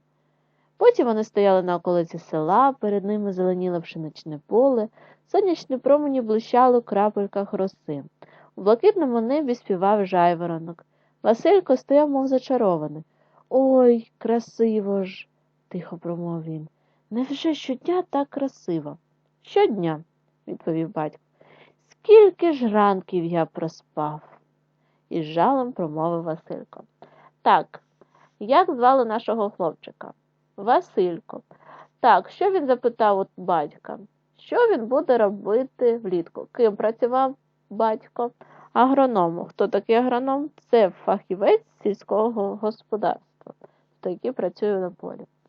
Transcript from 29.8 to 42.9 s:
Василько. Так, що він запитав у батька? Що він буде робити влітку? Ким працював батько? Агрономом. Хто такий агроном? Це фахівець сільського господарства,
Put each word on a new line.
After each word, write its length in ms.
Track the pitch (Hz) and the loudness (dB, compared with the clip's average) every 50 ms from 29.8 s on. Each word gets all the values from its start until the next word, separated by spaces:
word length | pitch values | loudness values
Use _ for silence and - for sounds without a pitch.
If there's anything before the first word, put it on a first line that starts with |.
| - - - - - - - _ _ _ _ _ _ _ _ | -14 -20 -20 -20 -20 -20 -20 _ _ _ _ _ _ _ _
Василько. 840 | - 196 226 262 359 370 - _ 226 180 180 165 170 - - - - - _ _ _ _ - - - - _ _ _ | -6 -2 0 0 0 0 -2 _ -2 -2 -2 -4 -6 -12 -16 -18 -18 -20 _ _ _ _ -20 -20 -20 -20 _ _ _
Так, 300 | - 240 202 180 190 - | 2 4 4 2 2 -4
що 220 | - - 359 403 | -4 -2 -2 0
він 160 | 381 359 285 | 0 0 0
запитав 520 | 254 247 247 - 240 233 - 226 208 202 190 | 0 -2 0 -2 -4 -2 0 0 2 2 0
у 220 | 190 - _ - | -2 -6 _ -8
батька? 580 | 180 190 180 160 147 160 - _ - - - - 196 - _ _ _ _ _ | -4 -2 -2 -2 -2 -6 -10 _ -18 -18 -18 -18 -18 -20 _ _ _ _ _
Що 200 | _ _ - - | _ _ -4 0
він 280 | 466 480 453 392 254 220 | 2 2 2 2 0 -2
буде 320 | 214 254 294 - - 247 | -2 -2 0 0 2 2
робити 800 | 233 214 196 208 196 - 190 214 247 262 - _ - 254 240 226 | 2 2 0 0 -4 -4 -2 -2 -2 -2 -4 _ -2 0 0 0
влітку? 500 | 233 226 190 180 170 165 - - - - - | 0 -4 -4 -4 -4 -4 -6 -12 -16 -16 -10
Ким 240 | - - 233 214 202 | -2 0 0 0 0
працював 600 | - 214 214 226 - 254 233 254 262 269 262 277 - _ _ _ _ _ _ | 0 -2 -4 -2 -2 -4 -2 0 0 0 -2 -4 -8 _ _ _ _ _ _
батько? 640 | 202 214 226 220 220 - - _ _ - 240 240 - _ - - - - - - - | -6 -2 -2 -2 -2 -4 -8 _ _ -8 -8 -8 -8 _ -20 -20 -20 -20 -18 -4 0
Агрономом. 680 | 226 247 262 269 277 269 254 233 196 175 165 170 170 - | 2 2 4 4 4 4 4 2 0 0 0 -2 -6 -10
Хто 220 | 165 - - 202 | -8 -4 -4 -2
такий 280 | 196 - 202 - - 226 | -2 -2 -2 0 0 2
агроном? 540 | 233 254 254 240 240 262 269 269 285 294 311 - _ _ _ | 2 2 0 -2 -2 -2 -2 -4 -4 -6 -8 -12 _ _ _
Це 180 | 247 233 208 175 | 4 4 4 2
фахівець 760 | 185 - - 196 190 196 - - 185 190 196 262 427 440 - _ _ _ - | 0 -4 -4 -4 -4 -4 -4 -6 -6 -2 2 2 2 2 0 _ _ _ -6
сільського 720 | 214 196 - - - 202 208 214 240 226 220 196 196 202 | -6 -6 -6 -6 -4 -2 -2 0 -2 -2 -4 -4 -6 -6
господарства, 1000 | 208 220 214 220 - _ _ | -6 -6 -6 -6 -8 _ _